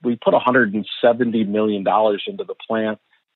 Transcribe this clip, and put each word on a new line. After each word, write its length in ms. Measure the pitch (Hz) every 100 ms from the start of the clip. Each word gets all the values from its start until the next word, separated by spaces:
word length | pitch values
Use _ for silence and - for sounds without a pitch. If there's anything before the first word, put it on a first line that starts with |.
we 160 | 123 117
put 120 | -
a 40 | -
hundred 360 | - 127 110
and 120 | 104 98 -
seventy 420 | 120 117 120 110
million 400 | 101 104 107 101
dollars 380 | 95 98 110 101 -
into 180 | 98
the 100 | 92 - -
plant 300 | 113 110 107 _ _ _